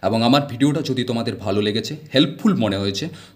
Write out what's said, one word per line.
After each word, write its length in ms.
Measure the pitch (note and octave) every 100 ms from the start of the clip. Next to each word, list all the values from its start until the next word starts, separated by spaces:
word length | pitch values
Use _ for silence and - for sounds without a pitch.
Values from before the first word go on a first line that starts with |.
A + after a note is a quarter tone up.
এবং 200 | F#2+ A2+
আমার 200 | A#2 C#3 C#3
ভিডিওটা 340 | A2+ C#3+ D3
যদি 220 | C#3+ B2+
তোমাদের 320 | B2 A#2 A2+ G2+
ভালো 240 | G2 G2+
লেগেছে, 360 | G#2+ G#2+ G#2+ D3+ -
হেল্পফুল 420 | B2+ D3 - A3+ D3+
মনে 200 | A2 G2
হয়েছে, 320 | G2+ G2 D#3+ - -